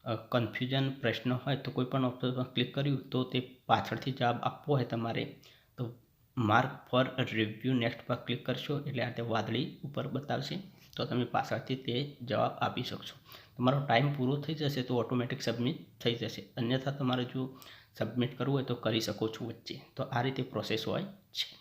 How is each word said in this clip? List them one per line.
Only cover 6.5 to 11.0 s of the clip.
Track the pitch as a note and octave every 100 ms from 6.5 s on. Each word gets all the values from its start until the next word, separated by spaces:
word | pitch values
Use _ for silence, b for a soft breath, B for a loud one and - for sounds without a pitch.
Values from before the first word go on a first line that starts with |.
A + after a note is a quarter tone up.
| A2+ C3+
for | - - B2+ C3 - A#2+ A2
review | G#2+ G#2+ B2+
next | C3 A#2 - -
પર | A#2+
ક્લિક | - A#2 -
કરશો | B2 - C#3+
એટલે | C#3 B2
આ | A#2
રીતે | A#2+
વાદળી | A#2 A2 G#2+ A#2 E3+ -
ઉપર | - - B2+
બતાવશે, | B2 - B2 C#3 F#3 - B B
તો | -